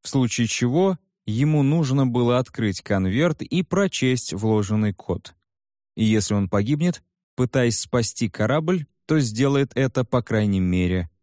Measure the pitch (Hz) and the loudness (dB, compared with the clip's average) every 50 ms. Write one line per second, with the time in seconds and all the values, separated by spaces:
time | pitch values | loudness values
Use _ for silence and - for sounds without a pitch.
0 | _ - - 139 127 113 - - 117 113 - - 123 120 131 170 190 196 185 - | _ -2 0 0 0 0 0 -2 -2 -2 0 -2 -2 0 2 2 2 2 0 -4
1 | _ _ _ _ _ - 107 117 143 151 156 151 139 135 151 170 156 127 131 139 | _ _ _ _ _ -6 -2 0 0 2 2 2 2 2 2 0 0 0 2 2
2 | 135 127 120 123 120 120 123 123 127 - - - 117 104 92 - - - 104 95 | 2 2 2 2 2 2 2 2 0 -2 -4 -2 -2 -2 -2 -4 -4 -2 0 0
3 | 95 92 95 127 160 175 156 _ 156 - - 180 185 _ - 190 202 180 - - | 0 0 0 0 0 0 -2 _ -6 -4 -4 -4 -2 _ 0 0 0 0 0 -2
4 | 131 127 127 123 - - - 98 107 110 110 107 104 92 107 107 107 104 98 - | 0 0 0 -2 -4 -6 -6 -2 0 2 2 2 0 0 0 0 0 -2 -4 -6
5 | - - 90 - _ - _ _ _ _ _ _ _ _ _ _ _ _ _ - | -6 -6 -6 -6 _ -16 _ _ _ _ _ _ _ _ _ _ _ _ _ 0
6 | 110 107 110 107 101 - 107 101 98 90 - 101 101 113 151 147 165 180 165 - | 2 2 2 2 2 0 0 0 0 0 0 -2 0 0 0 0 0 -2 -2 -4
7 | _ _ _ _ _ _ _ - 127 120 - 131 123 120 113 - - - - 123 | _ _ _ _ _ _ _ -4 -4 0 2 2 2 2 0 -2 -4 -2 -2 0
8 | 117 - - - 117 104 - - 104 110 135 156 160 165 185 180 143 _ _ _ | 0 -2 -4 -4 -4 -4 -2 -2 -2 0 0 0 0 -2 -2 -2 -4 _ _ _
9 | _ - 156 156 139 113 107 110 135 139 139 139 135 - - 120 135 123 - 131 | _ -2 0 0 0 0 0 0 0 2 2 2 0 0 -2 -2 -2 0 0 -2
10 | 123 - - 123 113 - 117 110 107 104 98 95 92 90 90 92 90 87 92 92 | -2 0 -2 -2 -2 0 0 0 2 2 2 2 2 2 2 2 0 0 0 -2
11 | 85 82 _ _ | -4 -6 _ _